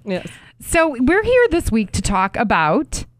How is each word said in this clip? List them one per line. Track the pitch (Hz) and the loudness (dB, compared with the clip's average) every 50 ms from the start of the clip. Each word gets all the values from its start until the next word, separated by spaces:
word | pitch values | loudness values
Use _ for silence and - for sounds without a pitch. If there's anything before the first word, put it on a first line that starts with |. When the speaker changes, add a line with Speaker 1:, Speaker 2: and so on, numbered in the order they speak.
| - | -8
Speaker 1:
Yes. | 202 185 175 - - - - - - _ _ | -8 -8 -8 -8 -12 -18 -20 -20 -20 _ _
Speaker 2:
So | - - - 330 330 320 269 | -8 0 2 2 2 2 0
we're | 233 254 269 359 415 427 | 0 0 2 2 2 2
here | 466 508 494 480 453 | 2 4 4 4 4
this | 311 - - - 214 | 2 0 -2 0 -2
week | 226 208 - | -2 -2 -2
to | - - | -6 -6
talk | - - 202 185 190 196 - | -4 -2 0 0 0 -2 -2
about | - 233 202 214 170 156 151 165 220 - - - - - - _ | -2 -2 0 2 2 2 2 2 0 -2 -4 -8 -10 -10 -14 _